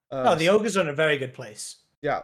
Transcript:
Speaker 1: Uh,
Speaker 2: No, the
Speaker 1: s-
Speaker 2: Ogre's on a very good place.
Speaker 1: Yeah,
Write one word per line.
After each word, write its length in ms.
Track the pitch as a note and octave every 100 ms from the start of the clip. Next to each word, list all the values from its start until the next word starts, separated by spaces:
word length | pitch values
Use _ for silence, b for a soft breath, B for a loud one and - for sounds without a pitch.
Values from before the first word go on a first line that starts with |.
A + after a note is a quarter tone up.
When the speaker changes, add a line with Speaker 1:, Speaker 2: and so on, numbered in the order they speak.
| _
Speaker 1:
Uh, 120 | C3+
Speaker 2:
No, 100 | G#3
the 140 | D#3+ E3+
Speaker 1:
s- 60 |
Speaker 2:
Ogre's 220 | G#3 G#3+ F#3+
on 120 | D#3+
a 40 |
very 260 | C#3 D#3 D3
good 160 | B2+
place. 420 | - A2+ G#2 - - _ _
Speaker 1:
Yeah, 200 | D3 A2+